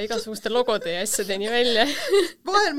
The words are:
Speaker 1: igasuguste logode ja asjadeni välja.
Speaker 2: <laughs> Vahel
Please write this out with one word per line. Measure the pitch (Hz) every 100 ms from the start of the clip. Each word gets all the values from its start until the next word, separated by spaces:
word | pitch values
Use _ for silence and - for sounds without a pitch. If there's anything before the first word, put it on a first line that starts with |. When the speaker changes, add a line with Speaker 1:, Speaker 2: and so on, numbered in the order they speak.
| 208
Speaker 1:
igasuguste | 233 233 214 226
logode | 233 247 214 170 175
ja | 208
asjadeni | - 196 196 208
välja. | 240 247 220 269 277 605 392
Speaker 2:
<laughs> | 349 - -
Vahel | 403 415